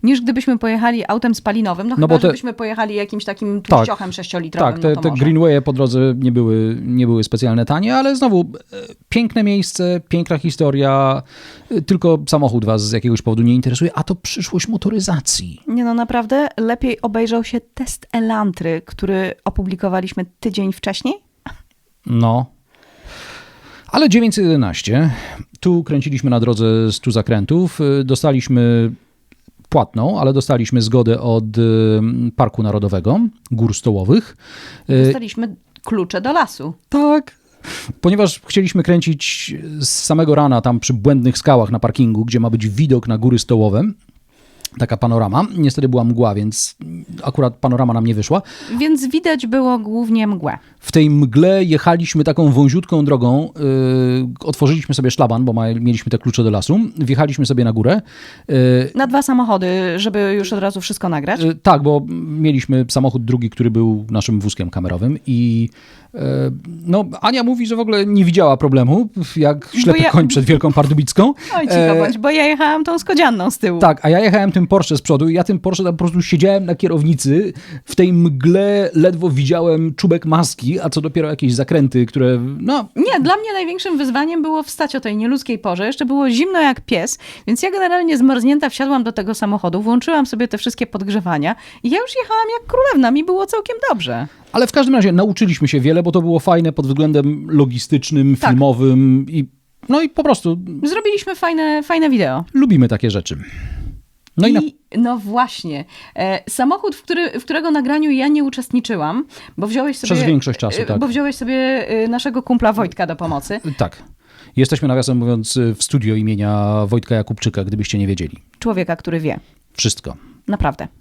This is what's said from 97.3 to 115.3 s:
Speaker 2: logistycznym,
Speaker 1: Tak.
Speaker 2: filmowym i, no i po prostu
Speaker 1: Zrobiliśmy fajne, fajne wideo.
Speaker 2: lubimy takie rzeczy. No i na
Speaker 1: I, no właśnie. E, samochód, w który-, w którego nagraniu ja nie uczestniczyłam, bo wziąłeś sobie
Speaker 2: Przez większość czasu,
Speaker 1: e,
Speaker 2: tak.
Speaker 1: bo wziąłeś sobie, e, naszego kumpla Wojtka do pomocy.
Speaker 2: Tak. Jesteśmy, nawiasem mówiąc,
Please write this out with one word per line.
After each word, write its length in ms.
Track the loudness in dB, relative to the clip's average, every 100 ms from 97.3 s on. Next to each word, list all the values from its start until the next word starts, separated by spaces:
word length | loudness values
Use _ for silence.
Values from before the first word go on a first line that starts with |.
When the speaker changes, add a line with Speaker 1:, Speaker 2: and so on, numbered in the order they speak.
| -2 0
Speaker 2:
logistycznym, 840 | 2 2 0 -2 -2 0 2 4 4
Speaker 1:
Tak. 140 | 2
Speaker 2:
filmowym 760 | 4 4 4 4 4 4 2 0
i, 160 | -4 -6 _ _ _ -2
no 140 | 0
i 60 | 0
po 140 | -2
prostu 340 | 0 0 0 -4 -6 -6
Speaker 1:
Zrobiliśmy 520 | -4 -2 -2 -2 -4 -4
fajne, 460 | -2 -2 -2 -2
fajne 280 | -2 0 2
wideo. 340 | 2 0 -2 -4
Speaker 2:
lubimy 340 | 0 4 4 4
takie 220 | 2 -2
rzeczy. 260 | -2 -6 -10 -12 -12 -10 -10 -10 -14 _ _ _ 0
No 120 | 2
i 40 |
na 80 | 2
Speaker 1:
I, 160 | 0 -8 _ -4
no 200 | -2 -2
właśnie. 640 | -4 -4 -4 -4 -10 -10 -12 -18 -20 -6
E, 340 | -4 -4 -6
samochód, 440 | -2 -2 0 -4
w 80 | -8
który-, 380 | -6 -4 -4 -6
w 40 |
którego 260 | -6 -4 -2
nagraniu 400 | -2 0 0 0
ja 180 | 0 2
nie 160 | 2
uczestniczyłam, 800 | 0 -4 -4 -4 -2 -4 -4 -4 -6 -12 -20 -8
bo 80 | -4
wziąłeś 300 | -2 -4 -4
sobie 160 | -2
Speaker 2:
Przez 120 | 0 2
większość 320 | 2 0 -4
czasu, 240 | -4 -4
Speaker 1:
e, 40 | -4
Speaker 2:
tak. 120 | -2
Speaker 1:
bo 100 | -2
wziąłeś 280 | -2 -2 -4
sobie, 520 | -4 -2 0 -2 -2
e, 200 | -2 -2
naszego 340 | -2 -4 -6
kumpla 300 | -6 -2 -2
Wojtka 340 | 0 -4 -4 -6
do 100 | -6
pomocy. 440 | -6 -6 -6 -8 -8 -6
Speaker 2:
Tak. 260 | -6 -6 -20 -20 _ -20 -10 0
Jesteśmy, 320 | 0 2 0
nawiasem 300 | 0 0 0
mówiąc, 400 | 0